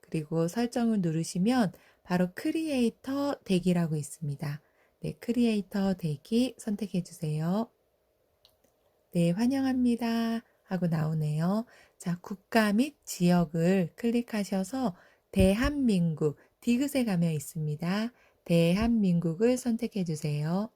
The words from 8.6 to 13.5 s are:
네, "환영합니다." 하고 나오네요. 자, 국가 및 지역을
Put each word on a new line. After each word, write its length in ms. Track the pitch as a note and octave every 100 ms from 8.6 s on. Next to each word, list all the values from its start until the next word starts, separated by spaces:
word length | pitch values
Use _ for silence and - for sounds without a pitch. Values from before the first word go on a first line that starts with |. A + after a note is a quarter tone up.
| _ _ _ _ _
네, 200 | F3+ E3+
"환영합니다." 1120 | F3 B3 C4+ C4+ B3+ B3 A#3 A#3 A3+ A3+ A3+ - _
하고 240 | _ F#3 F3
나오네요. 760 | D#3+ D#3 D#3+ D3+ D3+ E3+ G#3 A#3 - _ _
자, 220 | - F3
국가 520 | - G3+ _ A#3 G#3+
및 220 | G#3 D4 - -
지역을 840 | - F3 F3 E3+